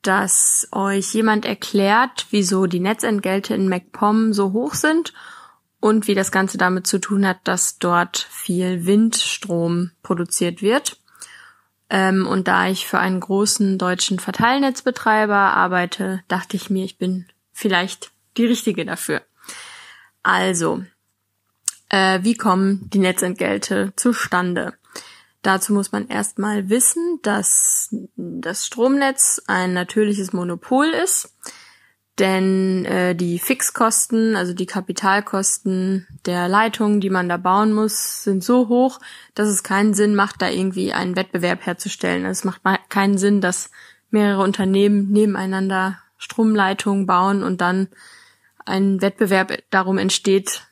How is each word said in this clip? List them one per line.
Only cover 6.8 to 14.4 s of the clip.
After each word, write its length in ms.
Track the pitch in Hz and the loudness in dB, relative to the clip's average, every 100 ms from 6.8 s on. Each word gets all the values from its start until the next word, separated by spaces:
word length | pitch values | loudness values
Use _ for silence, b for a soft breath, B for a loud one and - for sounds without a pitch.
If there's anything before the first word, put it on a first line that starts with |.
| 180 | 0
zu 140 | 196 | -2
tun 280 | - 196 196 | 0 0 2
hat, 120 | 180 | 0
dass 360 | - 180 - - | -2 -2 -2 -2
dort 380 | 180 175 175 - - | 0 2 0 -4 -8
viel 560 | - - 180 180 185 170 | -10 -4 -2 0 -2 2
Windstrom 1040 | 208 226 - - - 190 170 170 175 175 _ | 4 4 2 -4 -6 -4 -2 0 0 -2 _
produziert 580 | - 175 170 - 175 170 | -6 -4 -2 -2 -2 -2
wird. 360 | 196 262 - - _ B B B B B B _ _ | 0 0 -2 -12 _ B B B B B B _ _
Ähm, 380 | 190 190 190 190 | 0 2 2 2
und 200 | 190 185 | 0 2
da 200 | 185 185 | 2 2
ich 180 | 185 - | -2 -2
für 140 | 185 | 0
einen 200 | 185 185 | 0 -2
großen 600 | 180 196 208 - 196 190 | -2 0 0 0 0 0
deutschen 400 | 180 180 - 190 | -2 -2 -2 -4
Verteilnetzbetreiber 1160 | - 185 | -4 0